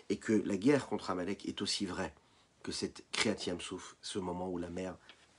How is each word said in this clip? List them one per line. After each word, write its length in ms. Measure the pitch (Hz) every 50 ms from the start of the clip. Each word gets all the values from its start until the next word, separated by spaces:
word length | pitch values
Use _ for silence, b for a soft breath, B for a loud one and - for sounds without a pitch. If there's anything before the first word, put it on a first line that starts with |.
| B -
et 80 | 110 -
que 160 | - - 110 101 -
la 140 | - 101 90
guerre 280 | 98 135 151 - -
contre 240 | - 104 101 - -
Amalek 380 | 92 90 90 98 98 - - -
est 140 | - -
aussi 240 | 104 98 - - 101
vraie 260 | 90 90 92 92 78 - b b b b b b b _ -
que 100 | - -
cette 320 | 104 - 104 92 - - - _
Kriyat 340 | - - - 113 98 - -
Yam 140 | - 85 87
Souf, 360 | - - 92 90 - - - _
ce 160 | - - - 104
moment 320 | 92 90 87 90 90 92
où 80 | 90 87
la 100 | 87 87
mer 300 | 85 90 92 92 90 b b b b b b b -